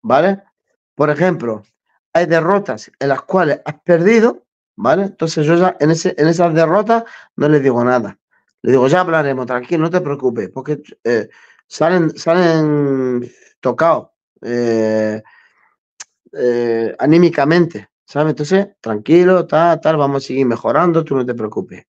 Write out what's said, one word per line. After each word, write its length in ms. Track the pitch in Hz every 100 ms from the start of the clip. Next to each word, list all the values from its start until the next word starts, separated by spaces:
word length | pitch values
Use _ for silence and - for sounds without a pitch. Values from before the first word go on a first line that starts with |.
¿vale? 400 | 110 - 175 196 _ _ _ _ _
Por 160 | - 147
ejemplo, 520 | 147 180 170 120 107 _ _ _ _ _
hay 140 | 165 175
derrotas 640 | 165 160 202 196 110 - _
en 100 | 139
las 120 | 135
cuales 380 | - 185 160 143
has 160 | - 151
perdido, 600 | - 170 175 226 226 - _ _ _ -
¿vale? 280 | 110 160
Entonces 420 | 196 - 160 160 151
yo 100 | 170
ya 200 | 185 -
en 120 | 147
ese, 240 | 165 185 -
en 120 | 156
esas 260 | 165 170
derrotas 500 | 156 160 185 208 226 226 - - -
no 120 | 147
les 140 | 151
digo 220 | 135 120
nada. 340 | 123 123 101 - _ _ _ _
Les 100 | -
digo, 160 | 127 127
"Ya 120 | 175
hablaremos, 460 | 175 160 143 131 123
tranquilo, 360 | 123 123 170
no 60 | 160
te 100 | 180
preocupes", 480 | 143 139 131 117 95
porque, 320 | - 139 147 - -
eh, 240 | 113 117 - _ _ _ _
salen, 480 | - 156 180 160 156
salen 1120 | - 170 175 160 151 147 143 135 127 123 120 _ _ _
tocados, 480 | 127 123 - 196 120 _ _ _
eh, 800 | - 120 120 113 110 110 107 110 - _ _ _ _ _ _ _ - _ _
eh, 640 | - 123 120 120 113 113 -
anímicamente, 880 | 135 165 175 151 143 170 165 104 95 _ _
¿sabes? 240 | 143 156
Entonces, 380 | 147 147 190 202 _
"Tranquilo, 680 | - 107 107 165 180 185 160
tal, 340 | 151 170 160
tal, 160 | 156 160
vamos 260 | 139 139
a 20 | 139
seguir 180 | 127 131
mejorando, 580 | 113 107 131 175 165
tú 100 | 156 135
no 80 | 123
te 80 |
preocupes". 500 | 117 110 107 95 92 _